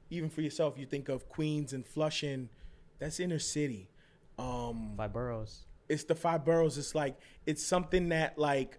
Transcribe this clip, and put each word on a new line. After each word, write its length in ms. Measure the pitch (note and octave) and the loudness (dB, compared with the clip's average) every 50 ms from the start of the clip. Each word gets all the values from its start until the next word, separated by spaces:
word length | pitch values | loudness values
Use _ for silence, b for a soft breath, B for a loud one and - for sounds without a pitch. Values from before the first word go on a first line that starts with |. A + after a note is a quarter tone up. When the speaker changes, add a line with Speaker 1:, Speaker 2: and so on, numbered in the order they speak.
| - - | -14 -10
Speaker 1:
Even 200 | D#3+ F3 D#3 D#3+ | -6 -4 -4 -4
for 120 | D#3+ D#3 | -2 -2
yourself, 360 | D#3+ D3 D3+ - D#3+ D3 B2+ C3+ | -2 -2 0 0 0 0 0 -4
you 80 | C3+ | -6
think 240 | B2+ - C#3+ C3 - | -6 -6 -4 -4 -4
of 180 | C3+ B2+ - - | -4 -4 -6 -6
Queens 460 | - - D#3 D3+ D3+ D3+ D3 B2+ C#3 | -4 -2 0 0 0 0 -2 -2 -4
and 120 | C3+ A#2+ | -8 -8
Flushing, 640 | - - D3+ D#3 D#3 D#3 - - C#3+ C#3 C3 B2+ A2 b b b b b b b b - - | -6 -2 0 0 0 0 -2 -2 -4 -4 -4 -6 -8 b b b b b b b b -10 -8
that's 200 | C#3 D3+ D#3 - | -6 -6 -4 -2
inner 200 | F3+ F3+ E3+ D3+ | 0 0 0 0
city. 500 | - - - D3+ D3 C#3 A#2 G2+ F#2 - b b b b b b b - - - | -2 -2 0 0 0 0 -2 -6 -10 -14 b b b b b b b -16 -10 -8
Um, 540 | B2 B2+ B2 B2 A#2+ A#2+ A#2 A2+ A2 G#2+ G#2 | -6 -4 -2 -2 -2 -4 -4 -4 -6 -6 -4
Speaker 2:
Five 160 | G2+ G#2+ G#2 G#2+ | -4 -4 -4 -2
boroughs. 520 | A#2 B2 B2 A#2 A2 G#2+ G#2+ - - - - - - - - | -4 -4 -4 -4 -4 -6 -8 -10 -14 -18 -20 -20 -12 -4 -2
Speaker 1:
it's 160 | - D3+ - | -2 -2 2
the 100 | - D#3+ | 0 0
five 300 | E3 - E3+ E3 D#3+ C3+ | 2 4 2 2 4 4
boroughs. 320 | D#3+ E3 E3 E3 D#3 - D3 | 4 6 6 6 4 4 0
It's 180 | C3+ - - | -4 -2 0
like, 220 | D#3 D3 C#3 C3 B B B B B - | 0 0 0 -2 B B B B B -4
it's 180 | - D3+ D3 - | -2 -2 -2 0
something 460 | - F#3 F3+ F3+ D#3+ F#3 F#3 F3 E3+ | 2 2 2 4 4 2 2 4 4
that, 280 | E3 D#3+ D#3+ C#3+ - - | 4 4 2 2 2 2
like, 400 | D3+ D3 C#3+ C#3 C3 C3 - | 4 4 4 4 2 0 -4